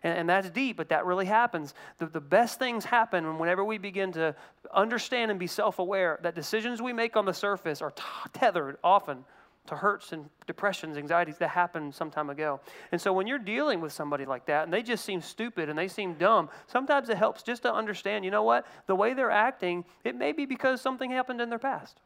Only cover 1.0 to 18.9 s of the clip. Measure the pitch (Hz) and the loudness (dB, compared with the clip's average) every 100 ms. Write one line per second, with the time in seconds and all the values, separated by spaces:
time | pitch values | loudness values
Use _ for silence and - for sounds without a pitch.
1 | 180 180 190 220 240 170 147 - - - | 2 0 4 4 4 0 -8 -14 -20 -10
2 | 165 160 143 190 233 - 254 233 - 240 | -6 -6 4 4 4 0 -2 -2 2 2
3 | 226 185 160 160 165 185 202 214 196 190 | 2 0 -2 0 0 2 0 -2 -4 -4
4 | 190 165 160 - - _ - 190 220 233 | -4 0 -2 -2 -18 _ -2 2 2 0
5 | - 247 226 196 175 - 208 - 180 196 | 0 -2 0 -2 -4 0 0 0 -2 2
6 | 180 151 170 165 147 214 226 233 247 233 | 2 0 -4 -4 -4 -2 -2 -4 -4 -2
7 | 233 226 196 180 202 196 165 143 151 - | 2 2 2 0 -2 -2 -2 -4 -6 -8
8 | - - - - 226 175 139 135 175 196 | -10 -10 -12 2 2 2 -4 0 4 4
9 | - 131 - - _ _ - 147 202 196 | 4 -10 -12 -20 _ _ -12 0 0 0
10 | - 160 147 _ - 180 202 185 160 147 | -8 -12 -12 _ -12 -2 -2 -2 -6 -6
11 | 147 170 165 147 160 175 175 165 147 139 | 2 2 2 -2 -2 0 0 -2 -8 -6
12 | 156 151 147 139 156 139 - - - 175 | -6 -4 -6 -2 -2 -4 -8 -20 -4 -2
13 | 202 190 202 277 196 - 202 190 160 - | 2 2 0 -4 -4 0 0 0 -4 -6
14 | 147 143 135 127 - 147 165 190 233 220 | -4 -4 -2 -4 2 2 2 -2 0 -4
15 | - 185 - - 233 175 151 156 185 180 | -2 -6 -6 -8 -6 -4 -2 -2 -4 -4
16 | 190 151 185 214 160 - - 247 269 285 | -6 2 6 6 4 -10 -4 -2 2 2
17 | 233 196 226 - - 240 247 226 220 190 | 2 2 2 0 -6 -2 0 0 -2 -4
18 | 196 208 190 208 220 233 - - - | -4 -2 0 2 4 4 2 -14 0